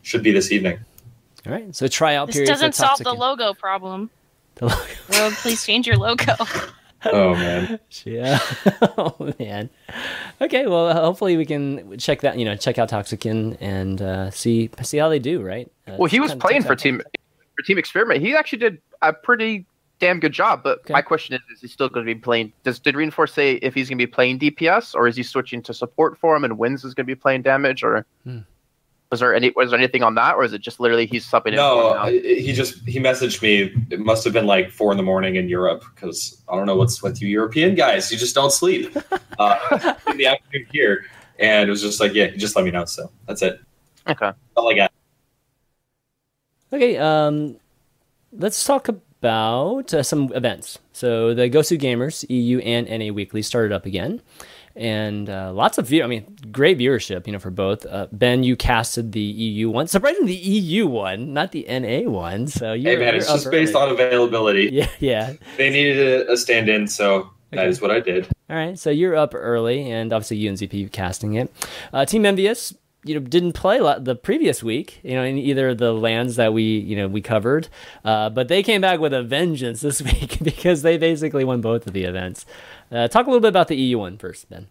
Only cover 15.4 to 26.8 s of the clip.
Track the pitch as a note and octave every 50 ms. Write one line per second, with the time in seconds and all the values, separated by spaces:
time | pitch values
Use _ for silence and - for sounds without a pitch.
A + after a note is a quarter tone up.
15.4 | G2+ F#2 F#2+ A#2 B2 - _ _ _ - A2+ - F3+ D#3 - B3 D4 C#4+ D3 B2+
16.4 | B2 F#3+ B3+ C#4+ G3 C3 C3 B2 - C3+ B2+ - - - - - _ _ _ _
17.4 | _ _ _ - - - G3 F3+ D#3 - - F3+ A3+ A#3 D#3 C3+ D3+ A3 C#4+ D#4
18.4 | D4+ - - A3 A#3+ A3 F3+ - _ _ - _ - D#3+ D#3 - - - A#3+ A3
19.4 | A3 A3+ A3 G3+ F3+ _ _ _ _ _ _ _ F3+ F3+ F3+ E3+ D#3 D3+ - -
20.4 | F#3 A3+ D3+ C3 - C#3 B2+ - _ - D3 C#3+ D3 - E3 D3+ - - C3 B2+
21.4 | _ - A#2 _ - A#2 - - C3+ B2+ B2+ B2 A2+ A#2 A2+ A2+ A2+ B2 A#2+ A#2
22.4 | A2+ G#2+ _ _ _ B2+ A#2+ - _ D3 C3 C#3+ D#3 D3+ - - D#3 C#3+ - D#3
23.4 | C#3+ C3+ C3 - - C3 B2+ C#3 C3 B2+ C3 B2 B2 A#2+ - - B2+ B2+ B2+ C3
24.4 | D3+ D3 C#3+ - D#3+ D#3+ F#3 A3+ A#3 - - - A#2+ A#2+ A2+ B2 A#2+ - - C3+
25.4 | B2+ - B2 A#2+ - - A2+ - B2+ A#2+ _ - D#3+ D#3 - _ - E3 D#3 D3
26.4 | C#3+ A#2+ A2 G#2+ A#2 A#2+ C#3 C3